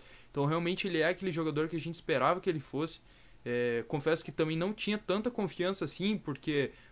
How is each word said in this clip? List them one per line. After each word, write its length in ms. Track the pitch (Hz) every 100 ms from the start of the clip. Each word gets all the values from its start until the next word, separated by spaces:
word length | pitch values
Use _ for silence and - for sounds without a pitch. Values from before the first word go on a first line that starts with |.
| - - -
Então 160 | 143 143
realmente 420 | 165 170 185 196
ele 120 | 160
é 80 | 160
aquele 240 | 185 190
jogador 380 | 160 156 147 160
que 80 | 165
a 20 |
gente 160 | 165 165
esperava 460 | - 139 139 180
que 80 | 190
ele 100 | 156
fosse. 400 | - 135 160 - - - - - 123
É, 400 | 120 123 117 113
confesso 380 | 151 156 160 -
que 60 |
também 260 | 156 160 160
não 160 | 185
tinha 240 | 208 208 208
tanta 340 | - 196 247
confiança 540 | 247 185 - 180 190 151
assim, 320 | - 196 208
porque 540 | - 139 156 143 135 - -